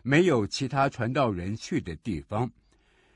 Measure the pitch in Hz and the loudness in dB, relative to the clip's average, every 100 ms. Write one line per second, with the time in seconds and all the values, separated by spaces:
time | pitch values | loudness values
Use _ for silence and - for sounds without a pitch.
0 | 123 147 185 123 98 - 131 139 139 - | 2 4 6 4 2 -4 -2 0 0 0
1 | 117 147 123 90 92 110 - 156 90 78 | -2 0 0 0 -4 -6 -4 -4 -4 -8
2 | 117 80 - 104 120 - _ _ _ _ | -6 -6 -4 -4 -4 -8 _ _ _ _
3 | _ | _